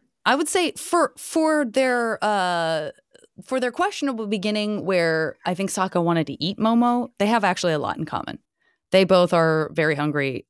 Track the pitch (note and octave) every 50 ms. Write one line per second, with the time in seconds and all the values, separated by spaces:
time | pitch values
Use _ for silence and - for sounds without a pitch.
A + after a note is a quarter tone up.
0 | _ _ _ _ - G#3+ B3 C#4+ D#4+ - - F#4 F4 - - - - - E4 E4+
1 | D4+ - - - - - - E4 D#4 D#4 D#4 D4+ C#4+ A3+ G3+ C4+ C4 B3+ B3 A#3+
2 | A#3 A3+ G#3+ - - G#3+ G#3 G3 F#3 F3+ F3 E3+ E3 D#3+ E3 D#3 D#3 - - _
3 | _ _ - - - _ _ - - - C4 C4 B3 B3 A#3+ - F4+ G4+ G4 -
4 | D4 C#4 B3 A3 A3 G3+ G#3+ G3 F#3 G#3+ G#3+ G#3+ G#3 G#3 G#3 G3 - F#3 F#3+ F3
5 | E3+ E3 D#3+ D#3+ D#3+ D3 - - - F#3 F3+ F3 G3 F#3+ - G3+ F#3 F#3 - F3+
6 | E3+ E3+ E3+ E3 D3 C#3+ - - D3 F#3 G3+ - G#3+ A3+ A#3 A#3 A#3+ A#3+ A#3+ B3
7 | A#3+ - - - G3+ G#3+ A#3+ A3+ G#3 F#3 F#3 - - E3+ D#3 D3 B2+ G2 - -
8 | - - - - - - - - _ _ _ _ _ _ _ _ _ _ - F#3+
9 | F#3+ E3+ F#3+ F3+ F3+ F3 F3+ E3+ E3 D#3+ D#3 D#3 D3+ - D3+ E3 D#3 D#3 D3+ C#3+
10 | D3 D3+ C#3+ D3 C#3 C3+ B2 - -